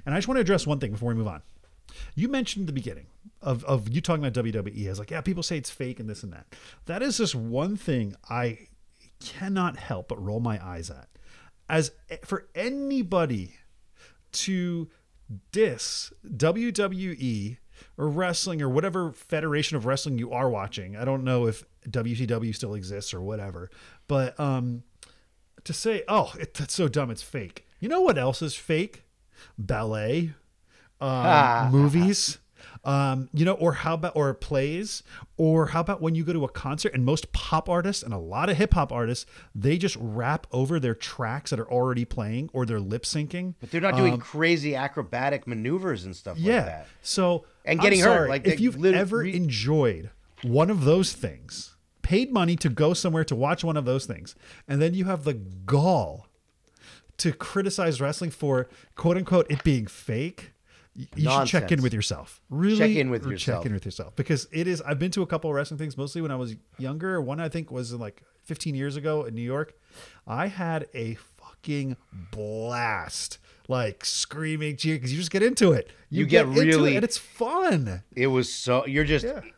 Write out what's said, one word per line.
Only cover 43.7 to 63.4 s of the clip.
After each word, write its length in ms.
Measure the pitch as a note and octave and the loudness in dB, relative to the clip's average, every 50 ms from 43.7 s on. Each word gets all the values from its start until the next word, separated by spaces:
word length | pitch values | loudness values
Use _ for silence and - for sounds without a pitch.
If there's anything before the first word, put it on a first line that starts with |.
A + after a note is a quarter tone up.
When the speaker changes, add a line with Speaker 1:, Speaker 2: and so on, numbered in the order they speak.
Speaker 2:
they're 100 | E3+ E3+ | -4 0
not 140 | F3+ F#3+ C3 | 0 2 4
doing 180 | B2+ B2+ A#2+ B2 | 6 4 4 4
Speaker 1:
Um, 60 | A#2+ | 2
Speaker 2:
crazy 560 | - - - D3+ E3 E3+ E3+ D3+ C#3+ D3 C#3 | -4 -6 -2 2 4 4 4 4 2 -2 -2
acrobatic 720 | B2+ C#3 C3+ - D3 G#2 E2+ B2 B2 C3+ C#3+ C#3+ C3+ - | -2 -4 -4 -4 -6 -6 -4 -4 -2 0 0 0 -2 -4
maneuvers 560 | A#2+ A#2 A2 A2 B2+ E3+ F#3 F#3+ F3 B2 F#2 F2+ | -6 -6 -4 -2 -2 -2 -2 -2 -2 -4 -4 -6
and 100 | F#2+ F2 | -10 -12
stuff 220 | - - F#2+ F2 | -10 -10 -10 -6
Speaker 1:
yeah. 180 | D#3+ E3 G#3+ B3 | -2 0 2 2
Speaker 2:
like 80 | A3+ G2 | 2 0
that. 220 | E2+ D#2 D#2 D2+ - - - | -2 -6 -10 -14 -18 -20 -12
Speaker 1:
So 440 | - - - G3+ F#3 F3 F3 D#3+ - - _ _ - | -8 -4 0 2 2 2 2 0 -4 -10 _ _ -2
Speaker 2:
And 140 | - D#3+ E3+ | 0 2 4
Speaker 1:
I'm 40 | G3+ | 6
Speaker 2:
getting 160 | G3+ G3 F#3 | 6 6 8
hurt, 40 | F3+ | 8
Speaker 1:
sorry, 240 | A#3 A#3 E3+ D3 C3 | 8 6 6 4 2
Speaker 2:
like, 160 | C#3 C#3 - | 0 2 2
Speaker 1:
if 100 | - D#3+ | 2 2
Speaker 2:
they 60 | G3 A#3 | 4 2
Speaker 1:
you've 140 | B3+ B2+ | 0 2
Speaker 2:
lit-, 180 | C#3 F3 F#3+ F#3 | 4 4 4 6
Speaker 1:
ever 240 | F#3 G3+ F#3 A3 - | 4 2 2 0 -2
Speaker 2:
re- 140 | D#3+ F#3+ E3+ | -2 0 0
Speaker 1:
enjoyed 760 | F3+ F3 C#3+ A#2 G#2 A2 C#3 D#3 D3+ C3 A2+ F#2 D#2+ E2+ - - - _ _ _ - | 0 0 0 0 0 0 2 4 4 4 2 2 -2 -8 -12 -16 -18 _ _ _ -6
one 280 | - A#2 A#2+ D3 E3 G3 | -2 2 4 4 4 4
of 140 | G#3+ E3 C3 | 4 4 6
those 300 | C#3+ E3 F#3+ F3 - - | 6 6 6 4 2 -2
things, 640 | - - F2+ C#2 A#1+ C2 - - - - - _ _ _ _ _ _ | -6 -8 -8 -8 -10 -16 -14 -14 -14 -14 -14 _ _ _ _ _ _
paid 320 | - - F3 A3+ B3+ C#4 B3 | 0 4 4 4 4 4 2
money 240 | G3 E3+ E3+ F3 | 2 4 2 2
to 100 | - - | 2 2
go 260 | C#3+ A2 C#3+ D3+ E3 F3 | 0 2 4 4 4 4
somewhere 300 | - - F3 D#3+ D#3+ D#3 | 2 0 0 0 0 0
to 120 | - C3+ | 0 0
watch 280 | A2+ C3+ D3+ F3 - E3+ | 0 0 0 0 0 -2
one 140 | E3 D#3+ | -2 -2
of 80 | D3+ B2+ | 0 0
those 200 | B2+ C3 C3+ - | 0 0 0 -2
things, 300 | - G#2+ - F#2+ - - _ - - - - - | -4 -10 -10 -12 -16 -18 _ -20 -20 -20 -20 -6
and 140 | - C#3 C#3+ | -2 2 2
then 120 | D#3+ E3+ F3 | 2 2 2
you 120 | F#3+ F3+ | 0 0
have 180 | F#3+ F#3 D#3+ C#3 | 0 0 0 0
the 100 | D3+ C3 | -2 -2
gall 920 | G#2+ F#2+ F#2 F#2 F#2 F#2+ F#2+ C#3 C#3+ D#3 F#3 F3 C3 F#2 D2+ C#2 B2 - _ _ _ _ _ _ _ _ _ _ _ - - - - _ - - | -2 -8 -10 -12 -10 0 2 4 6 6 6 4 4 2 -2 -6 -12 -16 _ _ _ _ _ _ _ _ _ _ _ -20 -20 -20 -20 _ -20 -8
to 160 | - - D#3+ | -2 0 0
criticize 680 | - - - - - G3 F#3+ G3 - G3 F3 E3 C#3 A#2+ | 0 -2 -8 -4 -2 0 0 0 0 0 0 0 2 0
wrestling 280 | C#3 C#3 - - F3+ D#3+ | -2 -2 -2 -2 -6 -6
for, 360 | - - D3+ C#3 C3 B2+ B2+ - - - - _ _ | -4 -2 0 2 2 2 0 -2 -10 -20 -20 _ _
quote 200 | - - E3+ F3+ | 0 2 2 4
unquote, 340 | F#3+ F3+ - F#3 F3 D3+ - | 2 2 4 4 4 6 4
it 140 | D3 C3+ - | 0 2 4
being 240 | D#3+ C3+ A#2+ G#2 | 4 4 4 2
fake, 640 | - - - - - A2 A#2+ D3+ F3+ - - - - _ _ _ _ - - _ _ _ | -4 -10 -10 -6 -4 -4 -2 -4 -6 -8 -12 -20 -20 _ _ _ _ -20 -20 _ _ _
y-, 100 | B2+ C3 - - | -14 -14 -10 -2
you 140 | D3+ D3+ D#3 | 0 2 4
should 160 | C3+ C#3 C3 | 6 4 4
check 140 | A#2 F#3 D#3 | 4 2 2
in 160 | G#2 - E3+ | 2 2 2
Speaker 2:
Nonsense. 40 | C3+ B2+ | 2 4
Speaker 1:
with 100 | A#2+ A2+ | 2 2
yourself. 480 | G#2 - - F#2+ - - - - _ _ _ | 0 -2 -2 -4 -6 -8 -16 -20 _ _ _
Really, 280 | C3 D3+ F#3 G#3 A3 | -2 0 2 4 6
Speaker 2:
Check 120 | G#3+ G#3+ G#3+ G#3 | 6 6 6 6
in 120 | D#3 C3 B2+ | 4 2 2
with 160 | A#2+ G#2+ - | 0 -2 -2
Speaker 1:
or 60 | C3 | -4
Speaker 2:
yourself. 300 | G2 F2 | -4 -2